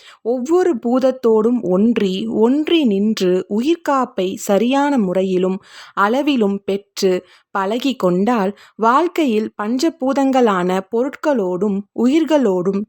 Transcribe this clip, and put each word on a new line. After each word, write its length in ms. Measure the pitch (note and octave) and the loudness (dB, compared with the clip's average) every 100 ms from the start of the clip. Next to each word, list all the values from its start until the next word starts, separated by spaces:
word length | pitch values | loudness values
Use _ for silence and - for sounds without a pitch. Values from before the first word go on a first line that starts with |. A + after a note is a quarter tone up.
| - - A3 | -20 -12 -6
ஒவ்வொரு 460 | B3+ C4 F4 F4+ A#3 | -4 0 2 2 0
பூதத்தோடும் 840 | A#3 B3+ C4 C4 A#3 A3 A3 B3 F3 F#3 | 0 2 2 0 2 2 2 0 0 2
ஒன்றி, 360 | A3+ A3+ G3 F#3+ A3+ G#3+ | 2 2 -2 -2 -4 0
ஒன்றி 400 | A3+ C#4+ D4+ E4 B3+ | 2 2 0 2 2
நின்று 460 | G3 G#3+ G#3+ F#3 F#3 - | 0 0 0 0 0 -2
உயிர்காப்பை 800 | G#3 C#4 E4+ - C4+ B3 - F#3 - | -4 -2 -4 -2 -2 -2 -4 -6 -6
சரியான 600 | - G3 A#3+ C4+ C#4+ C#4 F#3+ | 0 0 2 0 0 0 0
முறையிலும் 500 | F#3 F#3+ F3+ F#3 F#3+ _ - - - | 0 0 0 0 -4 _ -20 -12 -2
அளவிலும் 540 | G3+ C4 D4 C4+ G3+ G3 - | 0 0 0 0 0 -2 -4
பெற்று 460 | G3 - - F#3+ F3+ - _ _ | -6 -8 -2 0 0 -4 _ _
பழகி 420 | G3+ F#3+ A#3 C4+ A#3 | -6 -4 -2 -4 0
கொண்டால் 560 | F3+ F3+ G#3 A#3 F#3+ G3+ - - A3 | 0 2 0 0 -2 -6 -20 -2 2
வாழ்க்கையில் 640 | C4+ F4 - C#4+ G#3+ A3 - | 2 0 0 0 0 -2 -8
பஞ்சபூதங்களான 1200 | G#3 B3+ E4 - C4 C#4 C4+ C4 A#3 F#3 F3+ F#3+ F#3+ | -6 -2 -2 -2 -2 0 2 2 2 2 0 -2 -2
பொருட்களோடும் 920 | A3+ C4+ - D#4 B3+ F#3 F3+ G#3 G3 G3+ - | -4 -4 -4 -2 0 -2 -2 -2 -4 -6 -2
உயிர்களோடும் 840 | A#3+ D#4+ D4+ D4+ A3+ F#3 F3 G3+ | 2 2 2 2 2 0 -2 -4